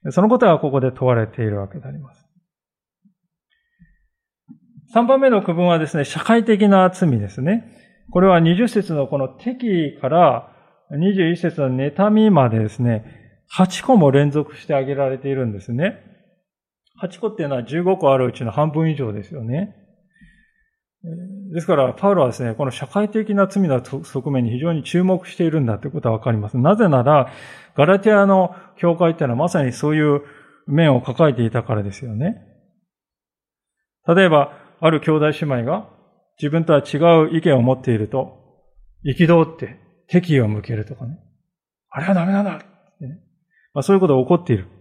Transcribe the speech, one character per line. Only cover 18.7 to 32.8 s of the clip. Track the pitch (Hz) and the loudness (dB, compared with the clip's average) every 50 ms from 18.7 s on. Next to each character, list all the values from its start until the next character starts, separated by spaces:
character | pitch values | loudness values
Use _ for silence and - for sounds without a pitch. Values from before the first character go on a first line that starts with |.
分 | 143 156 160 160 | -2 -2 -2 -2
以 | 151 | -2
上 | 143 135 110 | -4 -6 -8
で | 101 104 101 | -8 -10 -12
す | - - | -14 -14
よ | 131 110 | -12 -8
ね。 | 113 127 160 202 202 - _ _ _ _ _ _ _ _ _ - _ _ _ _ _ _ _ _ _ _ _ _ _ _ _ - 170 165 170 180 190 196 196 196 190 | -6 -6 -6 -6 -8 -12 _ _ _ _ _ _ _ _ _ -20 _ _ _ _ _ _ _ _ _ _ _ _ _ _ _ -16 -14 -14 -14 -14 -14 -16 -16 -14 -10
で | 160 170 | -10 -8
す | 160 | -2
か | - 175 | 0 2
ら、 | 143 131 123 | 2 2 0
パ | 120 - - 202 | -2 -2 0 0
ウ | 202 | 2
ロ | 180 | 2
は | 139 123 | 2 0
で | 110 | -2
す | - | -4
ね、 | 127 117 110 | -6 -6 -4
こ | - 147 | -4 -6
の | 127 | -6
社 | - - 143 | -6 -10 -14
会 | - - 202 214 208 | -6 -4 -4 -4 -2
的 | 208 220 214 220 202 | -2 -4 -4 -2 0
な | 202 196 | 0 0
罪 | 196 - 202 190 160 | 0 2 0 0 0
の | 135 123 - | 0 -2 -2
側 | - - 143 165 - - 135 120 151 | -6 -12 -12 -12 -10 -10 -8 -6 -4
面 | 139 127 | -2 -2
に | 120 113 | -2 -2
非 | 117 123 | -4 -4
常 | 151 170 | -4 -4
に | 165 151 | -4 -4
注 | 131 - - 170 180 | -6 -4 -2 0 2
目 | 185 185 175 180 - | 2 0 -2 -4 -12
し | - | -6
て | - 175 | -2 -2
い | 160 | 0
る | 151 160 | 0 0
ん | 135 | -2
だ | 113 107 101 | -2 -4 -4
と | - | -8
い | 143 | -10
う | |
こ | 151 151 | -10 -4
と | - 123 | -2 -2
は | 113 | -4
わ | 107 | -2
か | - 127 | -2 -2
り | 117 107 | -2 -2
ま | 104 104 | -4 -4
す。 | - 123 | -2 0
な | 127 160 208 | 2 2 4
ぜ | 214 233 175 | 4 2 2
な | 143 127 117 | 2 2 2
ら、 | 135 151 143 123 - - - - - - - - _ _ | 4 4 2 2 0 -8 -20 -20 -20 -20 -20 -20 _ _
ガ | - 143 | 0 2
ラ | 165 196 196 | 4 4 2
テ | 202 220 | 4 2
ィ | 214 202 | 4 4
ア | 196 | 4
の | 196 196 190 185 175 - - - _ _ | 4 4 2 2 0 -4 -16 -20 _ _
教 | _ - 175 165 | _ 0 0 2
会 | 165 180 165 | 2 0 0
っ | 165 | 0
て | - | -2
い | 156 | -4
う | 127 | -4
の | 117 | -2
は | 123 | -2
ま | 156 175 | -2 -2
さ | - 170 | 0 -2
に | 139 123 | -2 -2
そ | 120 - - 147 | -4 -4 -2 -2
う | 156 | 0
い | 156 151 151 143 | 0 2 2 0
う | 143 143 - - - - _ _ _ _ | -2 -4 -10 -20 -20 -20 _ _ _ _
面 | - 143 160 165 151 135 | -2 0 2 4 4 2
を | 123 | 2
抱 | - - 120 - 165 151 | -2 -4 0 2 2 2
え | 123 | 2
て | 117 117 | 0 -2
い | 110 | -2
た | 107 120 | -2 -4
か | - - 117 | -4 -2 -4
ら | 104 | -4
で | 101 101 | -4 -6
す | 98 - 135 | -10 -12 -12
よ | 120 107 | -10 -8
ね。 | 107 143 190 - - - _ _ _ _ _ _ _ | -4 -4 -6 -6 -8 -16 _ _ _ _ _ _ _